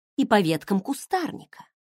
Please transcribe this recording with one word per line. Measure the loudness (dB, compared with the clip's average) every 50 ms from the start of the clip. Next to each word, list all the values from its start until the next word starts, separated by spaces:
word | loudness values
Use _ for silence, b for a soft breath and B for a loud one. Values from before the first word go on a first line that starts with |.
| _ _ _ -2
и | 2
по | 4 4 4
веткам | 4 4 0 -2 0 0 0 0
кустарника. | 0 -2 -6 -8 -6 -4 -4 -2 -2 -4 -6 -10 -14 _ -20 -20 -20 _ _ _ _